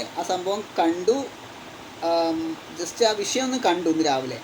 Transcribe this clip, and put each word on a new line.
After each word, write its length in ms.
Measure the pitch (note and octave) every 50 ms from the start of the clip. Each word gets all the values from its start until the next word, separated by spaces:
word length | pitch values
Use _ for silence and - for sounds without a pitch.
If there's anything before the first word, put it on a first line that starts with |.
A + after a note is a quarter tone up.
| A#3 - - E3
ആ 40 | F3 F3 F#3
സംഭവം 300 | F3+ F3+ F#3+ G3+ G#3+ G#3 - - -
കണ്ടു, 360 | F3 E3 E3+ F3+ F3+ F#3+ A#3+ C#4 C4+ - - - - - - - - - - - - - - - D#3+ E3
ആം, 280 | E3+ E3+ E3 E3 E3 D#3+ D#3+ D#3+ D#3+ D#3 - - D#3+ D#3+
just 220 | F3 - - - A#3 G#3+
ആ 20 | G#3+ G#3 G3+
വിഷയം 220 | G3 - C4+ C4 B3+
ഒന്ന് 100 | B3+ B3+ -
കണ്ടു 220 | F#3+ E3+ F3 F3 E3 D#3
ഇന്ന് 100 | D#3+ D#3 D3+
രാവിലെ. 280 | C3+ C3 C3 B2+ B2+ A2+